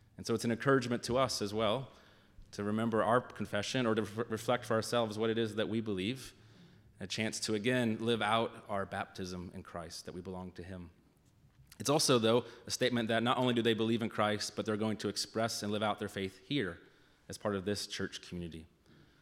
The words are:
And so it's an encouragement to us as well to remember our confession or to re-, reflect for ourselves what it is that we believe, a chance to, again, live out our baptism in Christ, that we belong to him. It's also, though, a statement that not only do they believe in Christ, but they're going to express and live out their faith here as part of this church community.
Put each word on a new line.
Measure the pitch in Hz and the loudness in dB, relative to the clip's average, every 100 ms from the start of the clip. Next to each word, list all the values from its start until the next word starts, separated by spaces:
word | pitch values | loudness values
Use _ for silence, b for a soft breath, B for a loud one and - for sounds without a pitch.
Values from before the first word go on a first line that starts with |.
| - - | -20 -10
And | 98 | -2
so | |
it's | 117 | 0
an | 120 | 0
encouragement | 113 139 135 123 120 | 0 4 4 2 -2
to | - 120 | 0 2
us | 127 - | 2 0
as | 104 | -2
well | 104 110 117 135 B B B B B - | 0 2 0 -2 B B B B B -12
to | - | -6
remember | 101 107 113 110 | -2 0 2 2
our | 98 120 | 4 4
confession | 123 - 104 104 101 131 120 | 2 -6 -4 -4 -2 0 2
or | |
to | 110 | 2
re-, | 104 104 117 | 0 -2 -4
reflect | 110 - 123 - | -2 0 0 2
for | |
ourselves | 113 110 120 113 104 | 0 2 2 0 0
what | 113 | 0
it | 113 | 2
is | 113 107 | 0 0
that | 95 | -2
we | 113 | 0
believe, | 110 95 95 131 - - B B B B B - | -2 -2 -2 -4 -8 -18 B B B B B -14
a | 95 | -6
chance | - 110 107 | -2 -2 -2
to, | - | -2
again, | 107 107 127 117 110 | 0 2 4 2 2
live | 113 117 | 0 2
out | 107 113 113 - - | 4 4 2 -4 -6
our | 101 95 | -4 -2
baptism | 98 - - 92 90 90 | -4 -6 -8 -8 -6 -8
in | 92 | -10
Christ, | 90 85 85 - | -12 -10 -10 -12
that | - | -12
we | 87 | -10
belong | 92 90 92 | -8 -8 -10
to | 87 | -12
him. | 87 92 85 - _ _ _ _ - - - - | -12 -12 -14 -18 _ _ _ _ -20 -20 -20 -6
It's | 107 | 0
also, | 151 - 127 | 2 6 6
though, | 110 120 - B B | 6 4 2 B B
a | |
statement | - 127 120 113 | 0 2 2 2
that | 113 | 2
not | 117 127 | 2 4
only | 127 | 4
do | 120 | 4
they | 113 | 4
believe | 110 113 117 | 4 2 2
in | 113 | 0
Christ, | - 107 107 - | 0 2 0 -4
but | - | -4
they're | 104 104 | -2 0
going | 110 104 | 0 -2
to | 104 | -2
express | 98 - - 113 - | -4 -4 -2 -2 -2
and | 104 | -2
live | 104 | 0
out | 107 101 | 0 0
their | 101 | -4
faith | - 98 - - | -4 -6 -6 -6
here | 143 95 85 - b b b b | -2 -2 -6 -14 b b b b
as | 104 | -6
part | 110 101 | -2 -2
of | |
this | 92 101 - | 0 -2 -4
church | - 98 - - | -6 -8 -8 -10
community. | 90 85 80 82 _ _ b b b | -8 -8 -10 -16 _ _ b b b